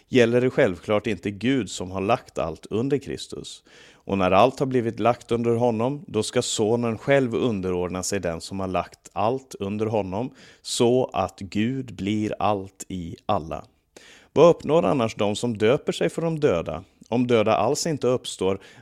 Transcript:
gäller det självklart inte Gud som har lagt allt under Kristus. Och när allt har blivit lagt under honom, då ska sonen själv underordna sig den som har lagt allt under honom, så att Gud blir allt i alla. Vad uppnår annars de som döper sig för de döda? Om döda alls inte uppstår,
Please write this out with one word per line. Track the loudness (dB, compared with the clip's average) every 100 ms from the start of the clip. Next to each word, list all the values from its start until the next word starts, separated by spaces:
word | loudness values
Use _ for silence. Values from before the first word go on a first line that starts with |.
| 0
gäller | 4 4 4
det | 2
självklart | 2 2 2 -2 0 0
inte | -4 -6
Gud | -4 0 0 -2
som | -8 -8
har | -4
lagt | 0 0 -2 -6
allt | -4 -6 -6
under | -4 -2 -2
Kristus. | -4 -10 -10 -12 -14 -16 _ -20 -20
Och | -14 -4 0
när | 4
allt | 6 6 4
har | -2
blivit | 0 -2 0
lagt | 0 0 -2
under | -2 0 2
honom, | 0 0 -2 -4 -4
då | -4
ska | -2 -2
sonen | -2 0 0 0 -2 -2
själv | 2 2 2 0
underordna | 0 0 -2 -2 -2 -4
sig | -4 -4
den | -4 -6
som | -8 -6
har | -4
lagt | -2 -4 -10 -10
allt | -2 -2 -2 -6 -8
under | -6 -2 -2
honom, | -2 -2 -4 -6 -10 -20 -18
så | -6 2 4 4 0
att | -2 -4 -4
Gud | -6 -2 -2 -4 -8 -6
blir | -2 0 -2 -2
allt | -2 -2 -6 -14 -10
i | -8 -8 -8 -2
alla. | -2 -2 -10 -12 _ _ -20 -20 -20 _
Vad | 6 6
uppnår | 6 2 2 4
annars | 2 0 0
de | -2 -2
som | -4 2
döper | 2 2 0
sig | -2 -2
för | -2
de | -4 0
döda? | 2 2 -2 -8 -10 _ -4
Om | 0 2
döda | 4 4 2
alls | 2 0 -2
inte | -2 0
uppstår, | 0 -4 -4 -2 -2 -8 -20